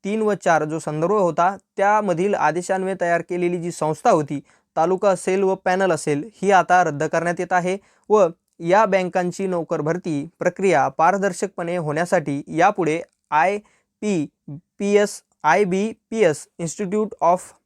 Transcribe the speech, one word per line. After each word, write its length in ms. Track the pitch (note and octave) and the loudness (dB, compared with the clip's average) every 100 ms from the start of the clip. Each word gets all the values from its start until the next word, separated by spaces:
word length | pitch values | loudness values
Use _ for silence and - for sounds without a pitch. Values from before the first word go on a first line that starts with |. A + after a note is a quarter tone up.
तीन 180 | G3 A3 | -4 -2
व 120 | G#3+ G3+ | -2 0
चार 200 | F#3 D#3 | 2 0
जो 140 | D3+ D#3 | 0 -4
संदर्भ 340 | D#3 D3+ E3+ | -4 -2 0
होता 440 | G#3+ F3 D#3 F3 G3 _ - | 2 0 2 0 -2 _ 0
त्यामधील 580 | G3 G#3+ G#3 E3 G3 | 2 2 0 0 0
आदेशान्वये 600 | G3 D3+ D#3+ F3 F#3+ F#3 F#3+ | 0 0 -2 -2 -2 -2 -2
तयार 220 | F3 E3+ E3 | 0 -2 -2
केलेली 300 | F3 F3 F3 | -4 -2 -2
जी 120 | E3+ | -6
संस्था 400 | E3+ D3+ D3+ A#3+ | -4 -4 0 2
होती, 300 | F3+ D3 C#3+ _ _ _ - | 2 0 -8 _ _ _ -2
तालुका 340 | E3 F#3 G#3 | 0 2 0
असेल 320 | F3+ - F#3 | 0 0 0
व 120 | F#3+ | 0
पॅनल 380 | F#3+ F#3 F#3 F#3+ | -2 -2 0 0
असेल, 320 | D#3 - C#3+ A3 _ | 0 -2 -4 -6 _
ही 80 | F#3+ | 2
आता 340 | F#3+ E3 F3+ | 2 4 2
रद्द 180 | E3 C#3+ | 2 -2
करण्यात 320 | D#3 E3 E3+ E3+ | -2 -2 -2 -4
येत 140 | F3+ | -2
आहे 240 | F3+ F3+ G3 _ _ _ | -2 -2 -6 _ _ _
व 160 | G#3+ F3 E3+ _ _ | 2 2 0 _ _
या 260 | E3+ G3 | 2 4
बँकांची 600 | A3 F#3 F3+ F#3 F3 F3 F#3+ | 4 2 0 -2 -4 -4 -4
नोकर 340 | F3 D#3+ D#3+ | -4 -4 -4
भरती 480 | D3+ E3+ F3+ D3 D#3+ _ | -2 -4 -4 -6 -6 _
प्रक्रिया 500 | F3 - F#3+ D#3 C3+ | -6 0 2 4 2
पारदर्शकपणे 880 | C#3 D#3+ G3 G3 F3+ G3 - E3+ F3+ | 2 2 4 -2 -2 -8 -6 -6 -4
होण्यासाठी 680 | D3+ D3+ F3 F#3 D3 C#3+ - | -4 -2 0 0 0 -6 -6
यापुढे 520 | D#3 F#3 G#3 D#3+ D#3+ - _ _ | 2 2 2 -2 -2 -6 _ _
आय 280 | D3+ F3 G#3 _ _ _ _ | 0 2 -2 _ _ _ _
पी 260 | G#3+ F#3 C#3+ _ - | -2 -2 -4 _ -18
पी 440 | C#3+ _ _ G3+ G3+ | -18 _ _ 2 2
एस, 260 | G3+ - _ _ | 2 -4 _ _
आय 220 | D3+ F3 | 2 2
बी 280 | G#3 F#3+ A3 - _ | 2 0 -2 -6 _
पी 120 | A3+ | 2
एस, 220 | F3+ D3 - - | 2 2 -8 -12
Institute 520 | E3 - G3+ G#3+ G#3+ - | -10 -8 -4 -2 -4 0
of 180 | E3 F3 - _ | 0 0 -2 _